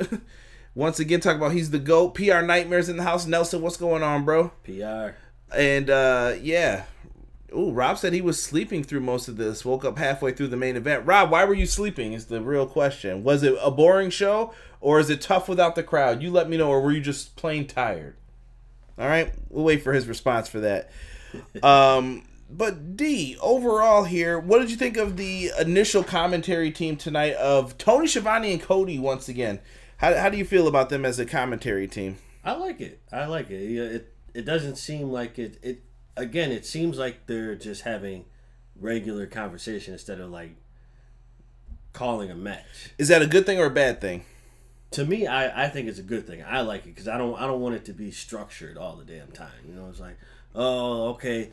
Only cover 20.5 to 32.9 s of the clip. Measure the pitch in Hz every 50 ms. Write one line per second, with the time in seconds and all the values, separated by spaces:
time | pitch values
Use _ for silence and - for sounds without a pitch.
20.5 | - 110 107 104 101 107 - - - - - - - - - - - - - -
21.5 | - 107 - 139 139 139 135 135 131 131 127 127 127 - - - - - - -
22.5 | 135 170 220 214 185 156 147 170 190 214 294 311 294 214 151 131 117 - - -
23.5 | 247 262 240 240 214 214 220 226 214 208 196 170 180 170 170 170 170 165 160 180
24.5 | 214 247 262 226 233 226 269 247 220 226 214 202 185 180 196 190 190 185 180 165
25.5 | - - 160 165 175 196 214 208 - 196 185 - 185 175 165 180 180 170 165 185
26.5 | 180 165 160 156 156 - 170 160 151 143 - 165 151 151 151 151 139 - 131 139
27.5 | 143 135 131 123 - - - 214 240 277 330 311 - 240 202 214 220 226 220 208
28.5 | 180 156 - - 190 190 190 185 160 135 131 135 135 131 - - 123 123 123 110
29.5 | 101 101 - - - - - - - - - 165 170 - 185 196 208 208 196 -
30.5 | 202 180 165 156 143 135 131 - 143 135 139 131 123 123 123 120 170 143 127 127
31.5 | 120 104 - 123 101 98 98 95 - 107 95 95 95 - - - - - - 180
32.5 | 247 330 370 381 - 180 120 -